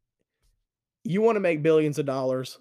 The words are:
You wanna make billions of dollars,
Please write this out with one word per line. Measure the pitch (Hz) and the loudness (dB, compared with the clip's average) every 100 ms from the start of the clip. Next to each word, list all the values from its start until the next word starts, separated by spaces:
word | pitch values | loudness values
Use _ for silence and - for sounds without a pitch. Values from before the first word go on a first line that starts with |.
| _ _ _ _ _ _ _ _ _ _ | _ _ _ _ _ _ _ _ _ _
You | 220 190 | -4 0
wanna | 220 214 | 2 2
make | 185 156 | 0 0
billions | 156 156 151 147 | 4 4 2 -2
of | 139 | -4
dollars, | 135 131 131 127 - | -4 -2 -4 -8 -14